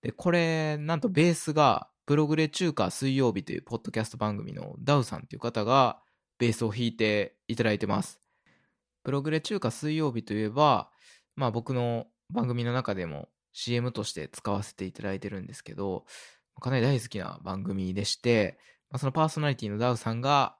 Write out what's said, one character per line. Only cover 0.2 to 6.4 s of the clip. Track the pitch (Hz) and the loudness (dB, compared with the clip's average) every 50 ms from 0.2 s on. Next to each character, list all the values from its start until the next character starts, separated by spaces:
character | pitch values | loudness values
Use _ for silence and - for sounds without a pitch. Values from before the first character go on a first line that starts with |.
| - 180 | -2 0
れ、 | 170 175 170 165 160 160 156 156 151 | 2 2 2 2 0 0 0 -2 -2
な | 151 147 151 165 160 | -4 -2 -2 -2 0
ん | |
と | 139 233 | 0 0
ベ | 185 143 160 175 | 2 4 4 4
ー | 170 | 4
ス | - - - 147 | 2 -2 -2 2
が、 | 156 151 135 104 - - - _ _ _ | 4 6 6 6 4 -2 -8 _ _ _
プ | - 143 151 | 2 4 4
ロ | 156 147 | 4 4
グ | 156 | 2
レ | 156 160 147 | 2 2 0
中 | - - 185 170 147 | 0 0 0 0 2
華 | - 101 127 | 2 0 0
水 | - - - 135 131 | 0 -2 -2 0 2
曜 | 135 135 120 | 4 2 2
日 | 101 98 - | 2 0 -4
と | - - | -6 -8
い | - | -8
う | - | -6
ポ | - 117 113 | -6 -8 -8
ッ | |
ド | _ - - | _ -4 -4
キ | 113 | -4
ャ | 110 | -4
ス | - | -4
ト | - - | -4 -4
番 | 107 107 104 | -4 -2 -2
組 | 101 104 - | -4 -8 -10
の | - - - - - - | -10 -10 -10 -12 -12 -6
ダ | - 135 143 143 | 0 4 4 4
ウ | 123 | 4
さ | - - 151 | 2 -4 -10
ん | 139 | -10
っ | - | -12
て | - - | -14 -6
い | |
う | |
方 | - 117 117 113 104 | -6 -4 -2 -2 0
が、 | 107 127 139 131 120 - - _ _ _ _ _ _ _ | 4 6 6 6 4 2 -4 _ _ _ _ _ _ _
ベ | _ | _